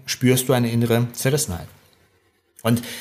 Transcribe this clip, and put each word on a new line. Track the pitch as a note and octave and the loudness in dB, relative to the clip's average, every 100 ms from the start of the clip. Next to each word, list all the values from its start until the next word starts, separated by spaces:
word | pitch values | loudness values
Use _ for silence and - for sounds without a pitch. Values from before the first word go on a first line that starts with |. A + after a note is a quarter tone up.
| - | -10
spürst | - B2 B2+ B2+ | -2 2 2 2
du | |
eine | B2+ A#2 | 2 2
innere | A#2 A#2 A#2 A#2+ | 0 2 2 0
Zerrissenheit. | - C3 D3 - F2 D2+ - _ _ _ _ _ _ _ _ | -2 -2 0 -2 -6 -10 -20 _ _ _ _ _ _ _ _
Und | A2+ A#2 - - | 0 0 -2 -14